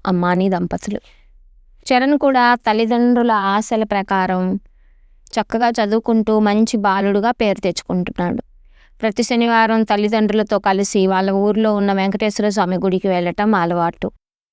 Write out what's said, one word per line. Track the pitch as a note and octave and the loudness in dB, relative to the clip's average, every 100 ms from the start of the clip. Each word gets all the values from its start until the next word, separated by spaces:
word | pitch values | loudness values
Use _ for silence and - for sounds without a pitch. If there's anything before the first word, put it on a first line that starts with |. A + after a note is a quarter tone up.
| - | -4
అమ్మాని | F3+ F3 F3+ G3 | -2 0 0 0
దంపతులు. | F3+ F3 F3 - G#3 - - _ - - - _ _ - | -2 -4 -6 -8 -10 -12 -20 _ -20 -20 -20 _ _ -2
చరణ్ | B3+ C4 D4 | 0 2 2
కూడా | C#4 C4 A#3+ | 2 2 2
తల్లిదండ్రుల | A#3+ - G#3+ A3+ A#3+ A#3+ A#3+ A#3+ | 2 0 0 0 2 2 2 2
ఆశల | G#3+ G3 G3+ A3 A3+ | 0 0 -2 -2 -4
ప్రకారం | G#3+ G3+ G3 F#3+ F#3 F#3 F#3 G3 - _ _ _ _ _ - - | -2 -2 -2 -2 0 0 -2 -4 -8 _ _ _ _ _ -8 -6
చక్కగా | G#3 A3+ A#3+ | -4 0 0
చదువుకుంటూ | A#3 G#3 A3 A3 A3+ A3 G#3+ | 0 0 0 0 0 2 2
మంచి | G#3 G#3 A3 A3+ | 2 2 2 0
బాలుడుగా | G3+ F#3+ G3 G3+ A3 | 0 0 0 0 -2
పేరు | B3 G#3+ F#3+ | 0 -2 0
తెచ్చుకుంటున్నాడు. | F#3 F3 - F3+ F3+ - F3 - - - - _ _ _ | -4 -6 -4 -4 -4 -4 -4 -4 -10 -20 -20 _ _ _
ప్రతి | A3 G3+ | -4 -2
శనివారం | A#3 A#3 A#3 A3+ A3+ A3+ | -2 0 2 2 2 2
తల్లిదండ్రులతో | A3 G#3 G#3+ A3 G#3+ G#3+ G#3+ G3+ | 0 0 0 0 0 0 0 0
కలిసి | G3+ G3 G3+ G3+ F#3+ | 0 0 0 0 2
వాళ్ళ | F#3+ F#3+ | 0 0
ఊర్లో | G3 G3+ G#3 A3 | 0 0 2 0
ఉన్న | G#3 G3+ | 0 0
వెంకటేశ్వర | G3 G3 G3 A3 G3+ G#3 | 0 -2 -2 -4 -2 -2
స్వామి | G3+ F3+ F#3 | 0 -2 0
గుడికి | F#3+ F#3 G3+ | -2 -2 0
వెళ్ళటం | F3+ F3 F3 G#3 | -2 -2 -2 0
అలవాటు. | G3+ E3+ F3 E3+ - F#3+ - _ _ _ | 0 0 0 -2 -4 -10 -10 _ _ _